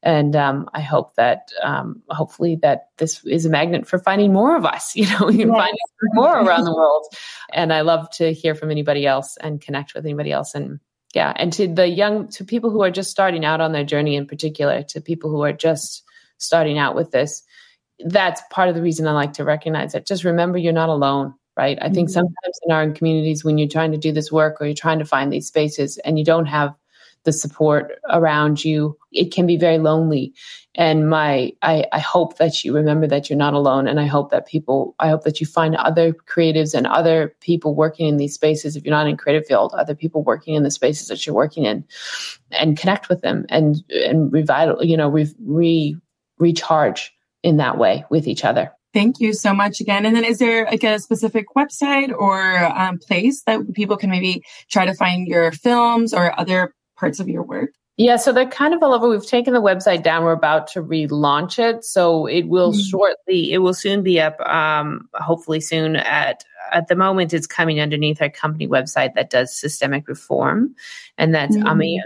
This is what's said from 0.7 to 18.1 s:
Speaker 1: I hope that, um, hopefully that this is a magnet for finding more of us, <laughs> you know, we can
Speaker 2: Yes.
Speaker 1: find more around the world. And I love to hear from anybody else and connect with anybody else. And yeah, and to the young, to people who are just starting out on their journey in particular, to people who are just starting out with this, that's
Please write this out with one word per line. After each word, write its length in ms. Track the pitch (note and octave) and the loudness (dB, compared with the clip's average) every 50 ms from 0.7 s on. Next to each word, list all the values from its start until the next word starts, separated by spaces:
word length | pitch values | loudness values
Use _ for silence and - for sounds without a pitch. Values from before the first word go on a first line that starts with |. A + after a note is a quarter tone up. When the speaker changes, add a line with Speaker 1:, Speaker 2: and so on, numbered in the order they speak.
| - | -8
Speaker 1:
I 80 | D3+ | -8
hope 340 | D3+ C#3+ D3+ - - - _ | -6 -2 0 -2 -2 -2 _
that, 340 | - A#2 B2 B2 - - - - - - | 0 2 2 2 -2 -4 -16 -10 -6 -6
um, 380 | - C#3+ - - A2+ - - _ _ | -4 -4 -4 -6 -8 -12 -14 _ _
hopefully 480 | D#3+ D3+ D#3+ - - - E3+ E3+ E3 D#3+ E3 | -6 -6 -6 -8 -6 -4 -2 -2 -2 0 2
that 260 | D3+ C#3 - - _ _ - | 0 0 0 -4 _ _ -6
this 260 | D#3+ D#3+ - - _ | -6 -6 -6 -8 _
is 220 | - - E3 D#3+ | -4 -2 -2 0
a 40 | E3 | 0
magnet 380 | D#3+ C#3+ D#3 F3 F3 - - - | 0 0 0 0 -2 -4 -4 -4
for 120 | - F3+ | -4 -2
finding 340 | F3+ - F#3+ G3 G#3 G3+ F#3+ | 0 0 2 2 4 4 4
more 220 | G3 G#3+ C4+ E4 | 4 4 4 2
of 100 | E4 - | 2 2
us, 260 | D#3+ - - - - | 0 -2 -2 -8 -10
<laughs> 40 | - | -2
you 120 | - G#3+ F#3 | 0 0 0
know, 200 | - - G3+ - | 2 0 2 2
we 100 | G#3+ - | 4 4
can 120 | A3 A3+ | 4 4
Speaker 2:
Yes. 80 | A3+ A3 | 4 4
Speaker 1:
find 200 | F#3 F#3 G#4 - F5 - _ _ - G#3 G3+ | 2 0 -2 -6 -8 -10 _ _ -4 0 2
more 260 | G#3+ B3 D#4 F4 C4+ | 4 4 4 4 4
around 240 | G#3 F#3+ F3 E3+ E3+ | 4 4 4 2 2
the 120 | E3+ D#3+ | 0 0
world. 300 | D#3+ D#3+ D3+ D3 D#3 D#3 - - - - - - - - - - | 2 4 4 4 2 0 -4 -18 -18 -18 -18 -18 -20 -18 -8 -4
And 180 | - F3 D#3+ | -2 0 0
I 100 | D#3+ D#3 | 0 2
love 280 | D#3 D#3+ E3 D#3+ D#3+ - - - | 2 2 2 0 -2 -6 -4 -2
to 160 | E3+ E3 D#3+ | 0 0 0
hear 220 | D#3 - E3 D3+ | 0 -2 -2 -2
from 160 | D#3 - D#3 | -2 -4 -4
anybody 340 | D#3 D3 D3 D3 D3 C#3+ C#3 | -4 -2 -2 -2 -2 0 2
else 320 | C#3 C3+ C3+ C3+ - - - | 0 0 0 -2 -8 -14 -12
and 220 | - D#3 D3+ C#3+ | -10 -8 -8 -8
connect 320 | - - D3 C3+ - - - | -8 -8 -8 -8 -8 -10 -12
with 100 | - D3+ | -10 -8
anybody 260 | D#3 D3 D3 D3 D3+ | -8 -6 -6 -4 -4
else. 240 | - C3+ C#3 - - | -4 -4 -4 -6 -8
And 240 | D3 C#3+ C3+ C#3+ D3 _ _ _ _ _ _ - | -10 -10 -10 -12 -16 _ _ _ _ _ _ -2
yeah, 180 | - E3 C#2+ - | -2 0 0 0
and 180 | - D3+ F3 E3 | -2 -4 -4 0
to 140 | - G#3 F3+ | -2 -2 -2
the 200 | E3 E3+ F#3 F3+ | 2 2 2 2
young, 400 | F3 F3 G3+ G#3 G#3 G#3+ G3 - | 2 0 0 0 0 -4 -6 -8
to 140 | - - G3 | -12 -16 -12
people 280 | F#3+ A3+ A#3+ A3+ A#3 | -6 -6 -2 -2 -2
who 100 | G#3 A3 | 0 2
are 100 | G3+ F#3 | 0 0
just 200 | F3 F#3 F#3+ F#3 | 0 -2 -8 -6
starting 340 | - - G3 F#3+ F3 E3 D#3+ | -2 0 0 0 0 0 -2
out 160 | D3+ D#3 D#3+ | 0 0 0
on 100 | E3 D#3+ | 0 0
their 140 | D#3+ D3 C#3+ | 0 -2 -4
journey 300 | C#3+ D3+ D3 D3 D3+ C#3+ | -2 -2 -2 0 0 -2
in 100 | C#3+ C#3+ | -2 -4
particular, 580 | C#3+ - D3+ - D#3 D3+ - D3 C#3+ C#3 B2 D3 - | -6 -10 -8 -8 -8 -4 -2 -2 0 0 -2 -4 -8
to 100 | - D#3+ | -12 -14
people 300 | D3+ - E3+ E3 - D#3 | -8 -8 -8 -6 -6 -6
who 140 | D3+ D3 D3 | -4 -2 -2
are 100 | D3 C#3+ | -2 -4
just 480 | D#3 - E3 E3 D3+ - - - - _ _ _ - _ _ _ _ | 0 0 0 0 0 -4 -12 -14 -16 _ _ _ -20 _ _ _ _
starting 400 | - - - E3+ D#3+ D3+ D3 D3+ | -6 0 2 2 2 2 0 0
out 180 | C#3+ C3+ - | 0 0 0
with 160 | - E3 D#3+ | -2 -4 -2
this, 320 | - C3 C#3 D3+ - - _ _ _ - - _ _ _ _ _ _ _ | 0 -2 -2 0 -4 -14 _ _ _ -20 -20 _ _ _ _ _ _ _
that's 420 | - E3 | -10 0